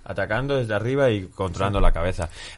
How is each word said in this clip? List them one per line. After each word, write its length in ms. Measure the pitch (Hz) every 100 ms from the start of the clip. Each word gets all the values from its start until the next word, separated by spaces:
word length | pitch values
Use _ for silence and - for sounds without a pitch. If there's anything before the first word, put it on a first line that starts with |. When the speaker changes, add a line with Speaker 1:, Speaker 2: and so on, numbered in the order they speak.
Speaker 1:
atacando 520 | - 101 95 110 139 139
desde 180 | 113
arriba 360 | 104 110 139 135
y 160 | 104 92
controlando 440 | - 95 85 98 101
Speaker 2:
Sí. 40 |
Speaker 1:
la 80 | 92
cabeza. 360 | 80 87 90 82 - -